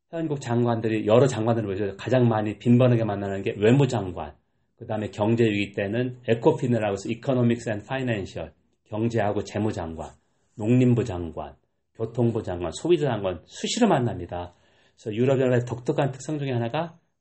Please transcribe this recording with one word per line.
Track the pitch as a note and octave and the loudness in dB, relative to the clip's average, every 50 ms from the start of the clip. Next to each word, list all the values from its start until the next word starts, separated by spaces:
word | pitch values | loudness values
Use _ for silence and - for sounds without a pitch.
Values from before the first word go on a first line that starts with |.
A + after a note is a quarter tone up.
| _ _ | _ _
회원국 | - E3 D#3+ D3+ D3 C#3+ | -8 -6 -4 -4 -4 -4
장관들이, | - A#2+ A#2+ A#2+ A#2+ A#2+ A#2 A2+ A2 A2+ A2 A2 G#2+ | -4 -2 0 2 2 2 2 0 0 -2 -2 0 2
여러 | G#2 G#2+ B2 C#3 | 4 6 6 6
장관들을 | C3 B2 A2 A2 A#2 A#2 A2+ G#2 | 6 4 0 0 0 0 0 0
보여줘요. | G2 F#2+ F#2+ G#2 G2 F#2+ - | -2 -4 -4 -4 -4 -6 -8
가장 | - - A#2+ B2+ B2 A#2+ | -4 0 2 4 4 4
많이 | A2+ G#2+ G#2+ G#2+ G2+ - | 4 2 0 -2 -4 -2
빈번하게 | - A#2+ A#2+ B2 B2+ B2 B2 A2 A2+ | 2 4 6 6 6 6 4 2 0
만나는 | G#2+ G2+ G2 G2+ G2 G2 G2 G2 | -2 -2 -4 -4 -4 -4 -4 -4
게 | A2 - F#2+ | -6 -2 2
외무장관, | G2+ A2 B2 C#3+ C#3+ A#2+ B2 A2 G2 F#2 E2+ F2 D#2 D2 - _ _ _ _ _ _ _ _ | 4 6 6 6 4 2 0 -2 -4 -4 -6 -8 -10 -10 -12 _ _ _ _ _ _ _ _
그다음에 | - A#2+ - A2 G#2+ G#2+ G2 | -16 -10 -8 -6 -6 -6 -6
경제 | - - G#2 G#2+ A#2 A2+ A#2+ | -4 0 2 2 4 4 4
위기 | A2+ G#2 G2+ G2+ F#2+ - | 4 4 2 -2 -2 -2
때는 | - G2+ G2 G#2 A#2+ B2+ B2+ B2+ - - | -4 -4 -2 -2 -2 -2 -4 -6 -6 -2
에코핀이라고 | - A#2+ A#2+ - E3 C#3+ D3 - B2 A#2+ A2+ G#2+ G#2 G2+ | -2 0 2 4 2 2 2 2 0 0 0 0 -2 -2
해서 | G2 - - | -4 -4 -6
Economics | A2+ A2+ - - C3 B2+ B2 A#2 A#2 A#2 - B2 | -8 -6 -4 -2 0 2 2 2 0 0 -2 -6
and | G#2+ G#2 G2+ | -6 -6 -6
Financial, | - C3+ C3+ C3 B2 A#2 G#2 G2 - - F#2 D#2+ - - _ _ _ _ _ _ | -6 -6 -4 -4 -2 -4 -4 -4 -8 -10 -12 -12 -12 -14 _ _ _ _ _ _
경제하고 | _ - G#2+ A2+ A#2 A2 A#2 G2+ G#2 G2+ G#2 G2 | _ -6 -4 -2 -2 0 0 0 0 -2 -2 -4
재무장관, | - - G#2 G#2 G#2+ G2 G2+ E2+ D#2+ D#2+ D#2 D#2 - - _ _ _ _ _ _ _ _ | -4 -4 -4 -2 -2 -4 -4 -6 -8 -8 -10 -12 -12 -14 _ _ _ _ _ _ _ _
농림부 | - G#2 G#2+ B2 B2+ B2+ B2 B2 A2+ G2+ | -6 -2 2 4 4 6 4 4 2 0
장관, | - F#2 F2 F2 E2 D2+ E2 D2+ C#2+ - _ _ _ _ _ _ _ _ | -2 -4 -6 -8 -8 -10 -10 -12 -12 -14 _ _ _ _ _ _ _ _
교통부 | - A2+ A2+ - - A#2+ A#2 G#2+ A2+ G2+ | -8 -8 -6 -2 0 0 0 0 -2 -4
장관, | G2 F2+ F2 F2 E2 - | -6 -6 -6 -6 -6 -6
소비자 | - - D#3+ F3 D#3+ D3 | -4 0 2 2 2 2
장관 | C#3 A#2+ G#2 G2 F#2+ F#2 F2 - | 0 -2 -2 -2 -4 -6 -6 -10
수시로 | _ - - - G3+ - A3 A#3+ | _ -12 -8 -8 -6 0 2 2
만납니다. | G#3+ F3 C#3 A#2+ A2 F#2+ F2+ F2+ E2+ B2 B2 - - - _ _ _ _ _ _ _ _ | 4 4 2 2 0 -2 -6 -8 -8 -8 -8 -8 -10 -14 _ _ _ _ _ _ _ _
그래서 | _ - A#2 G#2 | _ -10 -6 -2
유럽연합의 | G#2+ B2 C3+ C3+ B2+ C3+ B2+ B2 A#2+ A#2+ | 0 2 2 2 2 2 2 2 2 0
독특한 | - A#2+ A#2 - - D3 D3+ C#3+ C#3 | -2 -6 -6 -4 -2 -2 0 -2 -2
특성 | C#3 - - - D#3 D3 | -4 -6 -8 -8 -6 -6
중에 | C#3 C#3 B2+ | -4 -4 -2
하나가 | A#2 A#2 A#2 A2+ D3+ E3+ E3+ - _ _ _ _ _ | -2 -2 -2 -4 -4 -6 -6 -10 _ _ _ _ _